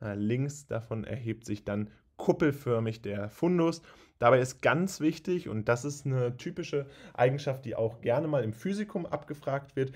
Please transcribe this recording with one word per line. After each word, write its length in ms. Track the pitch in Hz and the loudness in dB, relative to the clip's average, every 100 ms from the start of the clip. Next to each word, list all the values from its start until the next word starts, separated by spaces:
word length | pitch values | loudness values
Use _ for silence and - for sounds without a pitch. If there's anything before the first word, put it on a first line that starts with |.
äh, 140 | 110 101 | -6 -2
links 500 | 104 123 143 143 - | 0 0 -2 -6 -6
davon 360 | 113 - 110 | -6 -4 -8
erhebt 420 | - 107 117 110 - | -6 -6 -6 -6 -6
sich 180 | 104 | -6
dann 260 | - 101 107 - _ - | -4 -4 -4 -10 _ -6
kuppelförmig 840 | - - 156 143 123 117 113 110 | 0 2 2 0 0 0 0 -4
der 280 | 101 101 104 | -6 -6 -6
Fundus. 520 | - 175 180 165 165 - - - - | -2 2 4 2 0 -12 -20 -16 2
Dabei 220 | 120 131 | 6 6
ist 220 | 127 - | 4 2
ganz 380 | 123 139 190 - | 4 4 2 2
wichtig, 500 | 151 165 - 180 - | 0 0 -2 -2 -2
und 180 | 110 110 | -4 0
das 160 | 123 | 0
ist 220 | 143 147 143 | 0 -4 -2
eine 320 | 131 120 127 | 0 0 -2
typische 480 | 180 175 165 143 135 - - | -8 -8 -4 -4 -4 -14 -8
Eigenschaft, 520 | - 127 143 143 131 117 | 2 4 4 -4 -4 -4
die 100 | - | -2
auch 260 | 113 - | -2 -2
gerne 260 | 120 127 160 | 0 2 2
mal 160 | 147 | 0
im 100 | 110 | 0
Physikum 520 | 107 185 202 208 190 170 | -4 -4 -4 -4 -6 -4
abgefragt 720 | 151 - 147 - 139 139 - | -6 -8 -8 -4 -4 -4 -4
wird, 160 | 131 | -4